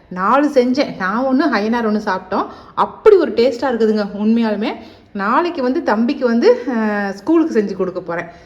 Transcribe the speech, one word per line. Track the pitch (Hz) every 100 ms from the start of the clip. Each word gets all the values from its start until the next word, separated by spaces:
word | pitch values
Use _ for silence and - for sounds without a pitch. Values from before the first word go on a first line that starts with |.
| -
நாலு | 180 196 269 294
செஞ்சேன் | 262 247 240 - 165
நான், | 185 226
ஒண்ணு | 269 262 320
அய்யனார் | 214 220 240 220
ஒண்ணு | 214 214
சாப்பிட்டோம். | 185 - 233 403 - -
அப்படி | - - - 440 381
ஒரு | 262
டேஸ்டா | 220 254 - 277
இருக்குதுங்க | 226 220 214 202
உண்மையாலுமே. | 208 214 233 220 202 262 - - - -
நாளைக்கு | 202 202 277 349 285
வந்து | 247 302
தம்பிக்கு | 262 214 240 285 247
வந்து, | 233 381 494 285
அஹ், | 226 214 208 196
ஸ்கூலுக்கு | 196 - 330 311 220
செஞ்சு | 196
கொடுக்க | 190 180 180
போறேன். | 170 170 170 -